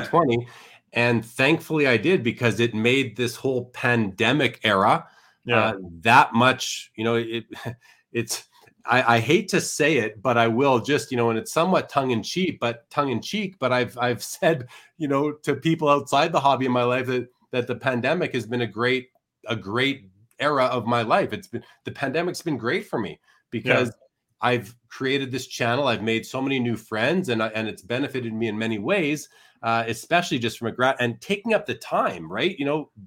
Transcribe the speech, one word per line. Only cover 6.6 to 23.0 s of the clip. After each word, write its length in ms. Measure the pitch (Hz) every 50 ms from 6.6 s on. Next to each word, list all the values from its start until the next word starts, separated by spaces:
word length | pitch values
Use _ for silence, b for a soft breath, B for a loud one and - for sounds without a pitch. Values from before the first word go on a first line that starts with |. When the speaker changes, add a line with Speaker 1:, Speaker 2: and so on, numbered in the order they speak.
| - - - - - - _
Speaker 1:
you 80 | 110 110
know, 120 | 117 117
it, 300 | 117 117 113 113 117 110 - - - -
<laughs> 460 | 120 120 - _ - _ _ _ _ -
it's, 320 | 120 110 - - - - b b b b b _ _ -
I, 300 | 110 120 127 123 117 117
I 40 | 117
hate 300 | 110 123 165 220 220 -
to 120 | 196 165
say 360 | - - - - 147 151 160
it, 240 | 120 107 107 107 107
but 160 | 95 131 117
I 100 | 117 117
will 320 | 117 113 120 143 139 131 117
just, 320 | - 135 147 135 - -
you 60 | 131
know, 120 | 120 117 117
and 80 | 113
it's 140 | 110 110 -
somewhat 380 | - 156 170 185 - 151 - -
tongue 220 | - 139 135 127
in 120 | 120 110 98
cheek, 360 | - - 175 185 160 - -
but 300 | 123 117 120 - - _
tongue 200 | - 147 143 135
in 120 | 120 104
cheek, 380 | - - - 220 208 - - -
but 120 | 131 123
I've, 260 | 127 123 123 120 -
I've 260 | 120 123 123 120 120 -
<laughs> 140 | - -
said, 300 | - 190 160 165 131 120 B B B B B B
you 100 | - 151
know, 260 | 139 139 139 151 151 147
to 220 | - - 151 139
people 340 | - - 160 165 160 156 143
outside 420 | 143 143 139 - 139 139 160 170
the 80 | 165 151
hobby 260 | 135 139 135 120 131
in 60 | 127
my 120 | 123 123 120
life 240 | 123 123 131 120
that, 220 | 127 127 123 120 - _ _ _ _
that 160 | - 127 120
the 80 | - 120
pandemic 580 | - - 135 127 120 113 135 165 180 151 127 -
has 120 | 123 -
been 160 | 110 123 123
a 60 | 120
great, 420 | 104 92 107 120 123 131 127 127 - _ _ _ _ _ _ -
a 80 | 107 117
great 540 | 104 92 98 107 123 135 139 135 - 98 95 92 _ _ _ _ -
era 260 | 135 151 147 131 127
of 220 | 123 127 123 104
my 140 | 117 120 120
life. 320 | 113 117 160 202 156 - 110
It's 140 | 95 -
been, 160 | - - 113 B B B B _
the 80 | 120
pandemic's 500 | 120 - 139 131 127 165 175 180 - -
been 160 | - 170 143
great 300 | 104 107 120 165 214 220
for 100 | - -
me 220 | 127